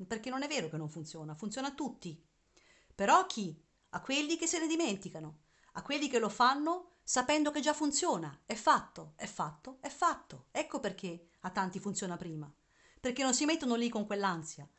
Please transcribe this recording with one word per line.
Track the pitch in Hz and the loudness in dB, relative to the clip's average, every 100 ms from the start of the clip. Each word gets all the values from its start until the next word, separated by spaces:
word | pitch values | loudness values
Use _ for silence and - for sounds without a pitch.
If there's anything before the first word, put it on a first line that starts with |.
| 185 | -8
perché | 220 240 | -6 -4
non | 262 | -4
è | 285 | -2
vero | 294 160 | -2 -2
che | 156 | -4
non | 151 | -6
funziona, | 170 151 165 156 | -8 -12 -10 -10
funziona | 151 214 214 269 | -8 -6 -4 -4
a | |
tutti. | 269 285 - 180 151 _ _ _ _ _ _ _ | -4 -6 -6 -12 -12 _ _ _ _ _ _ _
Però | - 202 320 | -2 6 6
a | 370 | 4
chi? | - 190 151 _ _ _ | -2 -4 -6 _ _ _
A | - | -8
quelli | - 269 302 330 | -2 0 0 0
che | 330 | 0
se | 339 | 0
ne | 320 | 2
dimenticano, | 320 320 196 190 160 156 156 _ _ _ | 2 2 0 -4 -10 -10 -14 _ _ _
a | - | -10
quelli | - 294 285 | -4 -2 2
che | 233 | 2
lo | 214 | 2
fanno | 208 247 277 302 359 359 _ | 4 4 6 2 0 -4 _
sapendo | - - 247 302 294 | -2 2 4 4 4
che | 302 | 2
già | 294 | 2
funziona. | 302 302 - 349 214 160 139 | 2 2 2 2 0 -2 -8
È | - | -8
fatto, | 214 - 277 - - 156 - | 2 6 6 4 -12 -16 -12
è | 190 | -8
fatto, | - 156 151 - 262 | -4 -4 -6 -14 -10
è | 277 | -10
fatto. | - 339 294 - 135 - | 0 2 2 -6 -18 -6
Ecco | - 302 285 | -4 -2 -2
perché | 208 185 185 170 - _ | -4 -4 -6 -8 -14 _
a | 185 | -6
tanti | 185 190 185 | -2 -2 -2
funziona | 202 196 190 175 | -4 -4 -4 -4
prima, | 170 160 147 - _ _ _ _ | -6 -8 -10 -14 _ _ _ _
perché | 254 247 | -4 0
non | 269 | 2
si | 254 302 | 4 4
mettono | 320 269 | 2 2
lì | 233 233 | 2 2
con | 220 208 | 0 -2
quell'ansia. | 202 196 170 156 - 143 | 0 0 0 -4 -12 -16